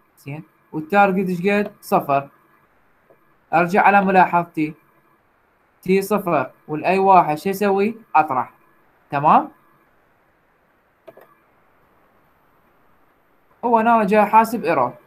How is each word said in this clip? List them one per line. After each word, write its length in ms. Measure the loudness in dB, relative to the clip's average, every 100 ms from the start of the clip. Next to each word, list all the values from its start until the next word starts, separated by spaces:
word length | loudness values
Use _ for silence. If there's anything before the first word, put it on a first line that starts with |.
| _ _
زين؟ 240 | -16 -16 -18 _ _
والتارجت 560 | -14 -4 2 2 2 -4
ايش 180 | -4 -2
قد؟ 260 | -2 -4 -10
صفر. 480 | -2 -2 0 -4 -4 _ _ _ _ _ _ _ _ _ _ _ -4
ارجع 280 | -2 0 2
على 220 | 4 4
ملاحظتي، 680 | 4 2 4 2 -4 -6 -8 -8 _ _ _ _ _ _ _ _ _ _
تي 200 | -2 -2
صفر 480 | 0 -4 -2 -4 -4 _ -12
والاي 300 | -8 -2 0
واحد، 400 | 4 4 4 -2
شو 100 | -4
يسوي؟ 480 | -4 -2 0 -2 -4 _
اطرح. 360 | -2 0 -2 -6 _ _ _ _ _ -8
تمام؟ 380 | -2 2 2 0 _ _ _ _ _ _ _ _ _ _ _ _ _ _ _ -20 -20 -20 _ _ _ _ _ _ _ _ _ _ _ _ _ _ _ _ _ _ _ _ _ _ _
هو 140 | -2 0
هنا 260 | 2 0
جاي 220 | 2 0 2
حاسب 380 | 2 2 -2
ايرور، 300 | -2 -2 -2 -6